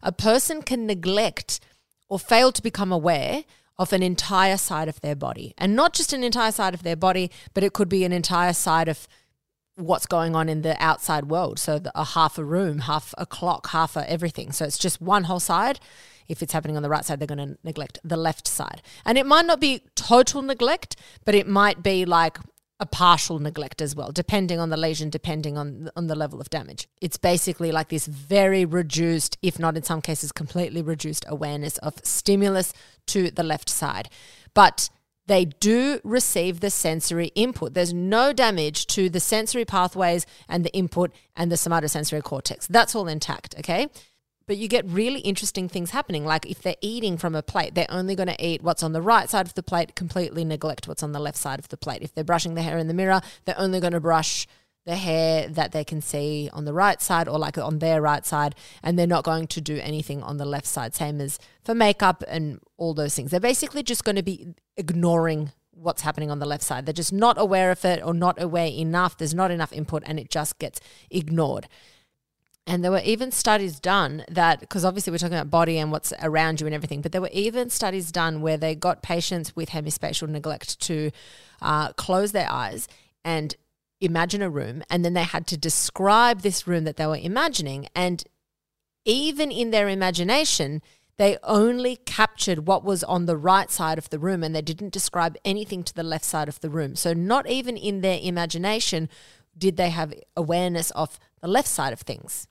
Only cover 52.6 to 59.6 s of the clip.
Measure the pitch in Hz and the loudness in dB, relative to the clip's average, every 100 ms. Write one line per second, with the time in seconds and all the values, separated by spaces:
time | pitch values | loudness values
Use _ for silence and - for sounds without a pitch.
52.6 | 165 160 160 170 190 190 - - - - | -2 -2 0 0 2 2 0 -12 -6 -2
53.6 | 190 185 175 170 160 160 160 - - _ | 0 0 0 0 2 2 2 -4 -6 _
54.6 | _ _ - 175 180 160 160 160 139 156 | _ _ -8 -6 0 2 2 2 0 -2
55.6 | 147 160 151 156 - 147 147 151 147 - | -2 -2 -4 -6 -4 -4 -2 -4 -6 -8
56.6 | 147 151 202 - - 175 170 151 151 156 | -4 2 2 2 0 0 2 -2 -2 -4
57.6 | 147 156 165 160 151 147 - 151 147 147 | -2 0 2 2 2 0 0 0 -2 -4
58.6 | - - 160 175 175 175 165 160 160 - | -20 -8 -2 2 2 2 0 -2 -4 -8